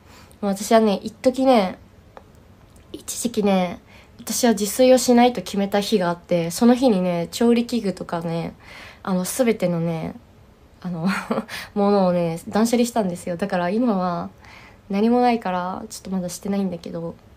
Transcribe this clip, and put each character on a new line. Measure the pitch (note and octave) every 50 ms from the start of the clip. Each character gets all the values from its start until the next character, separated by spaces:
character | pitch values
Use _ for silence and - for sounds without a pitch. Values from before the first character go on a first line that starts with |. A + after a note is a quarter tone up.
| - - - - - - - -
も | -
う | G3+
私 | G3 G3 A3 -
は | A#3 A3+
ね、 | A3 G#3+ G3 G3
一 | - A3 -
時 | - - C4 B3 C4 C4
ね、 | C4+ B3+ A3+ F#3+ F#3 F#3 - - - - - - - - - - - - - - - - - - - - - - -
一 | - - - - - -
時 | - A#3+
期 | A#3 A3 G3+
ね、 | G3+ G3 F#3+ F3+ F3 - - - - - - - - - -
私 | - - A3 - -
は | A#3+
自 | A3+ F#3+ G#3
炊 | G3+ - - B3+ B3+ B3+
を | B3+
し | B3+ - B3
な | A#3+ A#3+
い | B3 A#3+
と | G#3
決 | F#3 - - G3
め | G3 G3
た | G3+ G3+
日 | G3+ G3+ A#3 G#3
が | F3+ F3
あ | F3
っ | E3+
て、 | - - F3+ E3+ E3 E3
そ | E3+ - A#3+
の | A#3 B3
日 | A#3+ C4 B3+
に | G#3+ F#3
ね、 | F3+ F3+ F3 E3+ E3+ E3
調 | - - A#3+ A#3 A#3
理 | A#3 A#3
器 | A#3+ B3 A#3
具 | G3+ G3 F#3
と | - E3+
か | - - E3+
ね、 | E3 E3+ E3 E3+ E3 E3+ - - - - - - - - - -
あ | - - F#3+
の、 | F3+ F3+
す | F3+ - - C4
べ | A#3 G#3+
て | A3 F#3 F3+
の | F3 E3
ね、 | E3 E3+ E3 D#3+ D#3+ - - - - - - - - - - _ - - _ -
あ | - F3+
の、 | F3 E3 D#3+ G3 G3 - - - A#3 A3+
<laughs> | A3 - - - - - -
も | G#3 G3+ G3+
の | G#3 G3+ F#3+ F3+
を |
ね、 | F3 F3 F3 E3+ E3 E3 - -
断 | G3+ G3+ A3+ A#3
捨 | B3+
離 | A#3 A#3+
し | A#3
た | - A#3 G#3
ん | F#3
で | F3
す | F3 - -
よ。 | F3 E3+
だ | G3+ G3
か | G3 F3+
ら | F3 F3
今 | F#3+ A3 B3+ A#3+ G#3 F#3+
は | F3+ F3+ F3 E3+ E3+ G3 - - - - - - - - - - - -
何 | G3 G3 G#3 A#3
も | A#3+ B3
な | B3 B3
い | A#3 A3+
か | A#3 F#3+
ら、 | F3+ F3+ F3+ F3+ F#3+ - - A3
ち | - -
ょ |
っ |
と | - G3
ま | F#3+ F#3+
だ | F3+ F3+
し | F3 -
て | - G3+
な | G3 G3+
い | G3
ん | F#3
だ | F3+ E3+
け | - -
ど、 | F3 E3+ E3 E3+ - - - - -